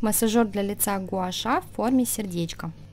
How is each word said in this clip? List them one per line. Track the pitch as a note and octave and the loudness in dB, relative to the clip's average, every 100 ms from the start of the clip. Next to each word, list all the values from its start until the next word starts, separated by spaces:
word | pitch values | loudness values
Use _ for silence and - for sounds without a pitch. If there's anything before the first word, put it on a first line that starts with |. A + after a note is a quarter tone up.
Массажер | G#3+ G#3 A3+ A3+ A3 | 0 2 4 4 4
для | G3+ | 2
лица | G3+ G#3 - G3 | -2 -2 -2 -2
гуаша | F#3 F#3+ F#3 F3+ A3 D4+ | -2 -2 -2 -2 0 0
в | - - | -2 -2
форме | A3 C4 A#3+ | 2 4 2
сердечка. | - G3+ E3+ E3 - E3 - - | 0 -4 -2 -4 -4 -10 -10 -6